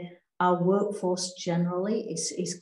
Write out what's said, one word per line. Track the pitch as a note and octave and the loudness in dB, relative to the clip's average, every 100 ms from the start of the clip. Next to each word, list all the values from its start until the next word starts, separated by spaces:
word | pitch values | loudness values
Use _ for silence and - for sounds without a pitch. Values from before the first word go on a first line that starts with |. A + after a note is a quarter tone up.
| F3 - _ - | -8 -16 _ 0
our | F3+ F3 F3 | 4 4 4
workforce | G3+ G3+ - F#3 F3+ - - F3+ | 4 2 -2 -2 -2 -4 -6 -2
generally | E3+ F3 F3+ G3+ A3+ - E3+ | 0 2 0 0 -2 -4 -6
is, | - - | -6 -4
is | E3+ - | -6 -6